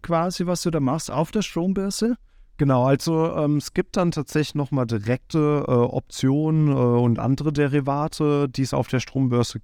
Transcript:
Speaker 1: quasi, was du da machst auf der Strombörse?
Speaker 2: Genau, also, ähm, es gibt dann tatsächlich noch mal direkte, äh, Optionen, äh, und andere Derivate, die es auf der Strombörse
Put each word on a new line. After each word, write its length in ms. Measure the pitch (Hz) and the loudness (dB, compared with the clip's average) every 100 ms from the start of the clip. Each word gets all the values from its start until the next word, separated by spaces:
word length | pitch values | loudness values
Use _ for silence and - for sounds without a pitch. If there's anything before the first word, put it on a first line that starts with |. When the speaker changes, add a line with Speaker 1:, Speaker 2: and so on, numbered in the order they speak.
Speaker 1:
quasi, 440 | - 165 175 - 175 | -2 0 0 -2 -2
was 160 | 175 | -2
du 80 | 180 | 0
da 100 | 160 | 0
machst 300 | 131 156 - | 0 -2 -4
auf 200 | 131 160 | -4 -2
der 120 | 220 | -2
Strombörse? 720 | 190 170 175 190 196 - 226 247 - _ - - | -4 -2 -2 -2 -2 -2 -2 -2 -8 _ -20 -2
Speaker 2:
Genau, 280 | 143 131 | 2 4
also, 480 | 127 139 - 160 165 - | 4 2 2 0 0 0
ähm, 200 | 147 147 | 0 0
es 180 | - | -2
gibt 220 | - - - | -6 -4 0
dann 140 | 175 | 0
tatsächlich 420 | 156 139 156 147 147 | -2 -2 -2 -2 -2
noch 160 | 143 | -2
mal 140 | 139 120 | -2 -2
direkte, 800 | 113 101 127 - 160 147 147 - | -2 -2 -4 -2 0 2 0 2
äh, 40 | |
Optionen, 1000 | 123 120 131 - - 131 143 156 156 151 | 2 2 -2 -8 -2 0 2 2 2 2
äh, 40 | |
und 480 | 135 123 120 120 113 | 4 4 4 4 2
andere 320 | 113 135 151 | 0 0 0
Derivate, 960 | 147 147 143 135 139 156 - 151 143 143 | 0 2 2 0 -2 -4 -2 0 2 0
die 140 | 123 | -2
es 120 | 135 | -2
auf 140 | 135 123 | -2 0
der 120 | 131 | -2
Strombörse 600 | - 135 131 120 117 110 | -2 -2 0 2 0 -4